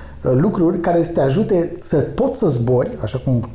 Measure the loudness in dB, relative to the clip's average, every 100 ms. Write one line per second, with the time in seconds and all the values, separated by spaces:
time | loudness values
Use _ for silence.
0 | -16 -6 0 2 2 2 2 2 0 2
1 | 2 0 2 2 2 0 0 -6 -2 0
2 | 0 0 -2 0 0 0 2 2 0 -4
3 | -6 -4 0 0 -2